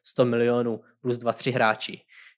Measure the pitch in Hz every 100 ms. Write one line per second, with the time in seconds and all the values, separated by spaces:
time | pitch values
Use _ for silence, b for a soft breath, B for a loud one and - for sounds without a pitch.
0 | - - 123 117 120 120 117 110 b b
1 | 127 120 117 - 139 123 110 110 - 101
2 | _ B B